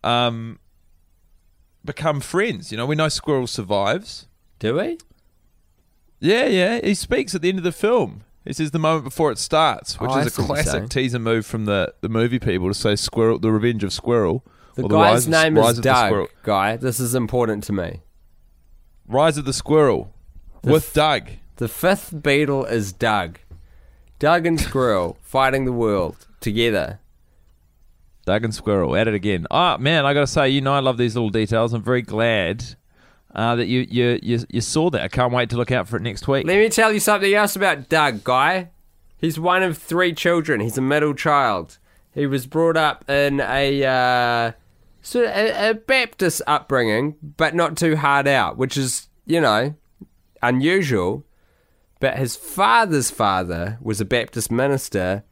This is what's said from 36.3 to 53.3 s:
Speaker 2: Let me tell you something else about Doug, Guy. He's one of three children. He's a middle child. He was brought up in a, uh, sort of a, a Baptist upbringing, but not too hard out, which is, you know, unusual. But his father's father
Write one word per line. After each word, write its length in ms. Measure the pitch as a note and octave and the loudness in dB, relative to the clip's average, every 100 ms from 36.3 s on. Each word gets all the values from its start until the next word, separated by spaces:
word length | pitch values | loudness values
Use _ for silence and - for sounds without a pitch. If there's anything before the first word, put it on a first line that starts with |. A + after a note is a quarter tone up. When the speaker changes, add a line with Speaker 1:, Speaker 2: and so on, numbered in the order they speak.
| C#3 D#3+ | -2 2
Speaker 2:
Let 100 | F#3+ | 2
me 120 | A3 | 2
tell 220 | A3 A3 | 4 2
you 80 | G#3+ | 2
something 340 | G#3 G#3 G3 | 2 2 2
else 220 | G3+ G#3 G3 | 2 2 0
about 320 | F#3+ D3 C3 | 0 -2 0
Doug, 340 | D#3+ D3 A2 | 2 2 0
Guy. 460 | - B2+ D3 F#3 E3+ - _ _ - - | -2 2 2 0 -6 -18 _ _ -20 -6
He's 200 | D#3+ D3+ | -4 -2
one 220 | E3+ F#3 | 0 2
of 140 | F#3 D#3 | 0 -2
three 380 | - E3 F3+ | -4 0 0
children. 460 | D#3+ F3 E3+ D3+ B2 | 0 0 0 0 -2
He's 180 | A2 A2 | -2 -2
a 40 | |
middle 300 | C3 D3 D3+ | 0 2 0
child. 640 | C3+ D#3+ D3 B2+ G2 E2 - _ _ _ | -2 0 2 2 0 -6 -18 _ _ _
He 120 | - C#3+ | -4 -2
was 200 | C3+ B2 | -2 -4
brought 300 | D#3 E3 D#3+ | 0 2 2
up 320 | D3+ - - | 0 -2 -2
in 300 | C#3 C#3+ C#3 | 0 2 0
a, 440 | A2 C3 C#3 C#3 | -2 0 0 0
uh, 680 | C3+ C3 B2 B2 A#2+ A#2+ A#2 - _ _ _ _ | 0 2 2 2 2 0 -2 -6 _ _ _ _
sort 240 | - A#3+ A#3 | -6 0 0
of 60 | |
a, 360 | G3 G#3+ - G#3 | 0 0 0 -2
a 40 | |
Baptist 680 | A3 - C4+ A#3+ - F3+ - - | -2 0 0 0 -2 -2 -2 -2
upbringing, 680 | D3 - C3+ A2+ G#2+ C#3+ D3 D3 - | -2 0 0 2 0 -2 -6 -18 -2
but 200 | D#3 E3 | 0 2
not 200 | E3 D#3 | 0 0
too 200 | E3+ D3+ | 0 2
hard 320 | D3 C#3 C#3 | 2 2 4
out, 280 | C#3 F2+ - | 2 2 -2
which 200 | C3 C#3 | -4 -2
is, 320 | C3 - - _ - | -4 -4 -8 _ -2
you 140 | E3 | 2
know, 340 | C#3 G#2+ C3 D3+ _ _ - _ _ _ | 4 2 0 -6 _ _ -20 _ _ _
unusual. 840 | A#2+ B2+ D3 F#3+ D#3 A2 F2+ B2 - _ _ _ _ _ _ _ | 0 2 2 2 2 0 0 -4 -10 _ _ _ _ _ _ _
But 200 | C3+ C3+ | -4 -2
his 180 | C3 - | -6 -6
father's 760 | - - G#3 A#3 A3 D3+ B2 | -10 0 2 4 4 0 -2
father 680 | - G#2+ | 0 0